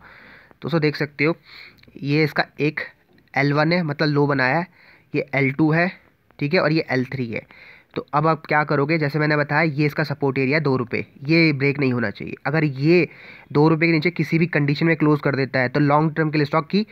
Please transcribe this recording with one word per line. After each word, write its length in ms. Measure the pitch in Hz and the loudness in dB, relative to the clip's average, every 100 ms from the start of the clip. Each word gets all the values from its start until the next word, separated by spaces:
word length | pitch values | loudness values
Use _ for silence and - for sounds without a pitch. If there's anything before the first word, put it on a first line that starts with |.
| - - - - - _ | -10 -20 -20 -20 -20 _
दोस्तों 200 | - 160 | -4 0
देख 140 | 151 147 | 0 -2
सकते 280 | 147 - | -6 -2
हो 120 | 147 170 - - - - - - | -2 -2 -8 -20 -20 -20 -20 -10
ये 260 | 135 147 | -2 0
इसका 220 | 151 - 160 - | 0 0 -6 -2
एक 200 | 147 151 - - _ _ _ | -4 -4 -10 -14 _ _ _
एल 200 | - 139 | -2 0
वन 200 | 147 156 | 2 2
है, 80 | 175 | 2
मतलब 240 | 160 143 156 | 0 -2 0
लो 180 | 143 143 | 2 2
बनाया 300 | 139 127 151 | 2 0 0
है, 100 | 180 _ _ _ _ | -4 _ _ _ _
ये 160 | 147 - 135 | -6 -4 0
एल 160 | 135 | 0
टू 180 | 139 160 | 2 2
है, 200 | 160 180 - _ _ _ - | 2 0 -4 _ _ _ -8
ठीक 140 | 147 | -2
है, 60 | 180 | 0
और 120 | 151 | 2
ये 140 | 160 - | 0 0
एल 160 | 131 123 | -2 -2
थ्री 200 | 131 120 | -6 -6
है। 180 | 104 - - - - _ - | -8 -12 -20 -20 -20 _ -12
तो 100 | - | -4
अब 140 | 147 156 | -2 0
आप 180 | 156 - | 0 0
क्या 180 | 151 | -2
करोगे, 340 | 151 147 143 165 | 0 0 0 0
जैसे 220 | 147 151 | -2 0
मैंने 180 | 151 151 | 0 0
बताया 240 | 147 147 | 0 0
ये 220 | 165 139 151 | 0 0 -2
इसका 180 | 147 156 | -2 -4
सपोर्ट 320 | 139 139 131 | -4 -2 0
एरिया 220 | 131 151 | 0 0
दो 140 | 143 131 | 0 -2
रुपये, 280 | 120 110 - - | -2 -6 -8 -10
ये 300 | 139 165 165 | 0 2 4
ब्रेक 260 | 139 139 143 | 2 -2 0
नहीं 140 | 135 | 0
होना 160 | 120 110 | -2 -4
चाहिए। 220 | - - - - | -6 -12 -10 -4
अगर 180 | 151 | 0
ये 440 | 151 131 147 175 147 - - - - | 0 0 2 4 2 -4 -20 -20 -4
दो 160 | 143 156 | 2 4
रुपये 180 | 160 170 | 4 2
के 60 | |
नीचे 180 | 160 175 | 2 0
किसी 280 | 170 156 165 | -2 -2 0
भी 80 | 170 | 0
कंडीशन 380 | 156 143 147 165 | 0 0 0 0
में 100 | 160 | 2
क्लोज 220 | 151 147 | 2 2
कर 140 | 147 135 | 0 -2
देता 240 | 131 135 | -2 -2
है 100 | 123 | -2
तो 100 | 147 | 0
लॉन्ग 340 | 147 147 160 151 | 2 2 2 -2
टर्म 140 | 156 | -2
के 80 | 151 | 0
लिए 80 | 147 | 0
स्टॉक 220 | 160 151 | -2 -2
की 180 | 190 220 | -2 -4